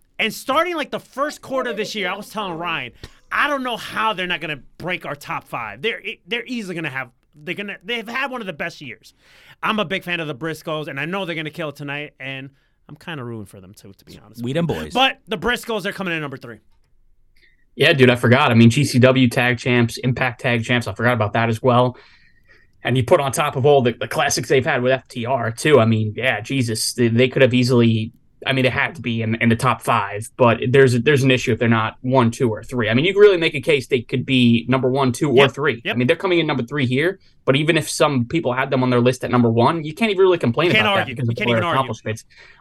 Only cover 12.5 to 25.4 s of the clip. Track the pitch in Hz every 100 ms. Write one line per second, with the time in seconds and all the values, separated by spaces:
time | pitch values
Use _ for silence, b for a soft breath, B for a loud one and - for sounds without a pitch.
12.5 | - _ _ - 147 - 151 120 113 98
13.5 | 101 92 107 101 - - 87 - - 117
14.5 | 151 165 82 78 - 262 - - 196 208
15.5 | 240 - 220 190 - 185 160 147 127 120
16.5 | 104 _ _ _ _ _ _ _ _ _
17.5 | _ _ - 117 147 123 120 120 127 143
18.5 | 113 117 135 143 127 127 131 123 127 123
19.5 | 123 135 123 117 - 135 120 127 117 131
20.5 | 120 113 123 117 95 117 120 104 117 117
21.5 | 113 131 120 123 b b b b b b
22.5 | b b _ 135 127 113 175 139 165 147
23.5 | 143 143 139 123 113 117 160 139 - 123
24.5 | 139 139 135 123 131 - 127 113 131